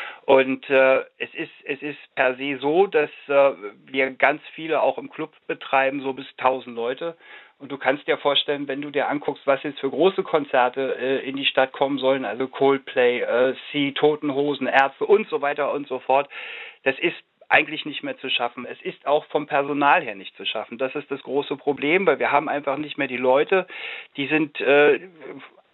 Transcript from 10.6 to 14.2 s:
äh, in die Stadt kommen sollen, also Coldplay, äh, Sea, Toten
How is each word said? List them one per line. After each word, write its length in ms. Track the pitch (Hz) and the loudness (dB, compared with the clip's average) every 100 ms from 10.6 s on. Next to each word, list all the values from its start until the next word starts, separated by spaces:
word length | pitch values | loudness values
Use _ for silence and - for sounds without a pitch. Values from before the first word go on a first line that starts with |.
| 123 131 131 - | 2 0 -4 -2
äh, 300 | 127 135 123 | -2 -2 -4
in 80 | 139 | -4
die 80 | |
Stadt 260 | 135 - 131 | -2 2 2
kommen 280 | - 139 139 | 2 -2 0
sollen, 260 | 131 135 | 2 2
also 240 | 120 110 131 | 0 -4 -6
Coldplay, 720 | - 139 135 - 131 123 123 | 2 4 2 0 2 2 2
äh, 340 | - 113 131 120 - | 0 2 2 0 -6
Sea, 220 | 147 139 | -2 -2
Toten 420 | 131 151 151 | 2 2 2